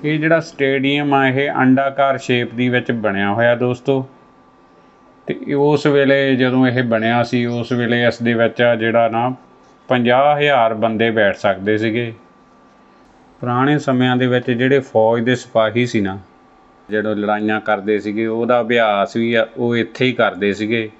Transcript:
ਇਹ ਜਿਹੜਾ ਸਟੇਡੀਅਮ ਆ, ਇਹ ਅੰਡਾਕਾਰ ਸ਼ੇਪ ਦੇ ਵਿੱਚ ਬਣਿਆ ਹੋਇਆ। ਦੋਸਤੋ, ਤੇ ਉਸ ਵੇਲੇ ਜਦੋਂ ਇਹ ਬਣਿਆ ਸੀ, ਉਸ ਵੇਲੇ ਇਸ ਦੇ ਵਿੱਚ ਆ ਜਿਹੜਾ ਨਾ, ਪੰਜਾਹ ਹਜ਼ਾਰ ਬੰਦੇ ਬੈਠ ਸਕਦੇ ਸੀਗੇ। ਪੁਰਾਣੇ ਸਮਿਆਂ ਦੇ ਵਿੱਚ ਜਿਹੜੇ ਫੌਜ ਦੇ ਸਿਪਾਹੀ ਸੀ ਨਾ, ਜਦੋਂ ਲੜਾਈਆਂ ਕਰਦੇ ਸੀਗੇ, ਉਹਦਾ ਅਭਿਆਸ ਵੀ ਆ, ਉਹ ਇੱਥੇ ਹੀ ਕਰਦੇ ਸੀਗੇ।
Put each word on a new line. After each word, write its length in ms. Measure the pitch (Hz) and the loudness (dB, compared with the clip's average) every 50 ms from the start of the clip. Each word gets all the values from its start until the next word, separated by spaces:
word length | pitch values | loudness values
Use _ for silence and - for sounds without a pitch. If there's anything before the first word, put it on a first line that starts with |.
| - | -2
ਇਹ 140 | 147 156 151 | -2 -2 -2
ਜਿਹੜਾ 220 | 151 165 165 160 | 0 2 2 0
ਸਟੇਡੀਅਮ 720 | 160 - - - 143 135 135 139 131 139 143 147 147 143 139 | 0 -4 -6 -2 -2 0 0 0 0 0 0 0 0 0 2
ਆ, 120 | 139 135 131 | 2 2 2
ਇਹ 220 | 127 135 143 147 | 0 0 -2 -2
ਅੰਡਾਕਾਰ 640 | - 139 131 127 131 135 139 139 135 - 139 135 131 123 | 0 2 4 4 4 4 2 -2 0 0 0 0 0 -2
ਸ਼ੇਪ 360 | - - 127 123 120 113 110 | -2 -2 -2 0 -2 -4 -4
ਦੇ 140 | 117 123 123 | -2 -2 0
ਵਿੱਚ 240 | 120 123 120 - | 0 0 0 -2
ਬਣਿਆ 400 | 123 117 107 107 98 98 101 101 | -4 -2 -2 -2 -2 0 -2 -2
ਹੋਇਆ। 220 | 101 113 117 120 120 | 0 2 2 2 2
ਦੋਸਤੋ, 520 | 117 123 123 123 123 - - 135 135 131 131 - - _ _ _ _ _ _ _ _ _ _ _ _ _ _ _ _ _ _ _ _ _ - | 2 0 -4 -4 -4 -2 -2 -2 -2 -4 -8 -16 -20 _ _ _ _ _ _ _ _ _ _ _ _ _ _ _ _ _ _ _ _ _ -10
ਤੇ 260 | - - - - 143 | -10 -10 -6 -6 -2
ਉਸ 320 | 139 143 147 151 139 - | 0 2 2 2 2 2
ਵੇਲੇ 500 | 151 139 143 139 135 139 139 139 135 135 | 2 2 4 4 4 4 2 2 0 2
ਜਦੋਂ 300 | 123 131 127 123 131 131 | 2 2 2 2 2 2
ਇਹ 160 | 127 120 127 | 2 2 0
ਬਣਿਆ 400 | 123 117 113 110 110 113 117 120 | 0 0 0 0 0 0 0 0
ਸੀ, 220 | 117 - - 123 120 | 0 0 -2 -2 -2
ਉਸ 260 | 120 120 120 117 - | -2 -4 -6 -4 -4
ਵੇਲੇ 300 | 127 120 120 110 120 120 120 | -2 -2 0 0 0 2 2
ਇਸ 160 | 117 113 - | 0 0 0
ਦੇ 120 | 120 120 117 | -2 0 2
ਵਿੱਚ 280 | 113 117 113 - - | 2 0 0 0 2
ਆ 120 | 120 120 120 | 2 2 2
ਜਿਹੜਾ 320 | 110 113 117 113 117 117 113 | 2 0 0 2 2 2 2
ਨਾ, 260 | 110 113 120 127 131 - - - - _ - _ _ _ _ - | 0 -2 -2 -4 -4 -8 -16 -20 -20 _ -20 _ _ _ _ -2
ਪੰਜਾਹ 480 | 131 123 120 120 123 127 139 147 147 | 0 0 2 4 4 4 4 2 2
ਹਜ਼ਾਰ 380 | 147 147 147 143 127 113 113 113 | 2 2 2 2 4 2 2 0
ਬੰਦੇ 360 | 110 113 113 110 104 113 117 | -2 -2 -2 0 0 0 0
ਬੈਠ 260 | 110 110 104 98 92 | 2 2 2 2 0
ਸਕਦੇ 400 | - - 104 98 92 95 104 107 104 | 0 -2 -2 -2 0 -2 -2 -2 0
ਸੀਗੇ। 340 | 110 113 110 120 120 113 110 - - _ _ _ _ _ _ _ _ _ _ _ _ _ _ _ _ _ _ _ _ _ _ _ | 0 -2 -2 -4 -6 -6 -10 -16 -20 _ _ _ _ _ _ _ _ _ _ _ _ _ _ _ _ _ _ _ _ _ _ _
ਪੁਰਾਣੇ 380 | - 120 120 123 131 143 151 147 | -6 -4 0 0 2 2 2 0
ਸਮਿਆਂ 380 | 147 - 131 127 127 127 127 | 0 0 0 2 2 2 2
ਦੇ 100 | 123 131 | 0 0
ਵਿੱਚ 240 | 127 123 123 123 127 | 0 0 0 0 -2
ਜਿਹੜੇ 280 | 123 117 127 131 143 139 | -2 0 2 2 2 0
ਫੌਜ 400 | 127 - - 113 110 110 117 120 | 0 0 0 2 2 4 2 0
ਦੇ 120 | 117 123 127 | 0 -2 -2
ਸਿਪਾਹੀ 500 | 113 - - - 113 110 110 101 120 123 | -2 -4 -4 0 0 0 2 0 -2 -2
ਸੀ 140 | 120 - 113 | 0 -2 -2
ਨਾ, 180 | 101 95 95 101 98 _ _ _ _ _ _ _ _ _ _ _ _ - | -2 -2 -6 -10 -14 _ _ _ _ _ _ _ _ _ _ _ _ -6
ਜਦੋਂ 280 | 104 107 104 107 107 | -4 -4 -2 -2 -4
ਲੜਾਈਆਂ 440 | 104 104 104 107 104 107 107 107 110 | -2 -2 -2 -2 -2 -2 -2 -2 -2
ਕਰਦੇ 380 | 107 - 107 101 95 104 107 101 | -2 -2 -4 -2 0 -2 -2 -2
ਸੀਗੇ, 280 | 95 107 101 107 113 | -2 -4 -4 -4 -4
ਉਹਦਾ 340 | 113 110 117 117 117 123 120 | -4 -2 -4 -2 0 0 0
ਅਭਿਆਸ 560 | 117 110 120 120 113 107 104 101 98 95 - | 0 0 0 2 2 2 2 0 -2 -2 -2
ਵੀ 180 | 117 117 117 117 | -4 -2 0 0
ਆ, 120 | 113 110 - - | 0 -2 -2 -4
ਉਹ 200 | - 120 120 120 | -6 -4 -2 -2
ਇੱਥੇ 280 | 117 113 113 - - 127 | -2 -2 -4 -2 -2 -2
ਹੀ 80 | 127 | -2
ਕਰਦੇ 400 | 117 120 117 101 92 87 101 101 | 0 0 0 0 0 -2 -2 -2
ਸੀਗੇ। 360 | 95 95 107 104 117 117 110 107 - | -2 -2 -4 -4 -2 -4 -4 -8 -12